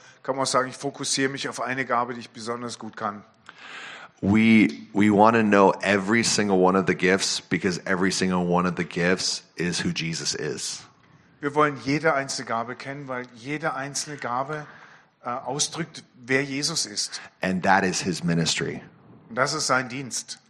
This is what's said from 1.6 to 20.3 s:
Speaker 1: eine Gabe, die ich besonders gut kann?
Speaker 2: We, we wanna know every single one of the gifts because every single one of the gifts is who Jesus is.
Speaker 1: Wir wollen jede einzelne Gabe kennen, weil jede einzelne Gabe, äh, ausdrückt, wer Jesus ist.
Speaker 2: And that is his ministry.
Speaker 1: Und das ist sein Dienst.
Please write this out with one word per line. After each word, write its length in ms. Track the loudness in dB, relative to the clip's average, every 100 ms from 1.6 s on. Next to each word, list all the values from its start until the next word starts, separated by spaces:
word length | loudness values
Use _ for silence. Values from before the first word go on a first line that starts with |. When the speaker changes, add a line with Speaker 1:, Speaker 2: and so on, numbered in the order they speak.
Speaker 1:
eine 240 | -6 -4 -2
Gabe, 300 | 0 -2 -6
die 60 |
ich 100 | -12
besonders 480 | -12 -8 -8 -8 -10
gut 180 | -12 -8
kann? 260 | -8 -8 -14 _ -20 -20 -18 -16 -16 -18 -20 _
Speaker 2:
We, 480 | 2 6 8 8 6 2 -4
we 180 | 2 6
wanna 320 | 8 8 6
know 300 | 6 8 8 6
every 420 | 2 2 2 2
single 340 | 2 2 2 4
one 180 | 4 4
of 120 | 2
the 80 | 2
gifts 440 | 4 4 2 -4
because 400 | -4 -2 0 -2 -2
every 260 | 0 0
single 360 | 0 0 0 2
one 200 | 2 2
of 80 | -2
the 80 |
gifts 600 | -4 0 0 0 -2 -6 -10 -6
is 280 | -4 -2
who 60 | -4
Jesus 440 | -4 -6 -6 -6
is. 500 | -6 -6 -6 -8 -12 -16 _ _ _ _ _
Speaker 1:
Wir 120 | -4
wollen 240 | 0 0 0
jede 320 | -2 0 0 0
einzelne 320 | -2 -6 -4
Gabe 280 | -4 -6 -10
kennen, 320 | -12 -12 -10
weil 200 | -10 -12 -14
jede 400 | -8 -6 -4 -6
einzelne 420 | -8 -8 -8 -8
Gabe, 480 | -4 -4 -4 -8 -12 -18 -20 -20 _ _
äh, 60 | -8
ausdrückt, 760 | -8 -6 -4 -4 -6 -10 -14 -20 -12
wer 280 | -2 -2
Jesus 440 | 0 -4 -4 -4 -6
ist. 340 | -6 -8 -10 -16 _
Speaker 2:
And 220 | -4 0
that 200 | 2 4
is 180 | 2 0
his 220 | -2 -2
ministry. 580 | 0 0 0 -2 -4 -8 -14 -20 -20 -20 -8
Speaker 1:
Und 60 | -4
das 180 | -2
ist 140 | -2 0
sein 220 | 0 -2
Dienst. 500 | -8 -8 -10 -10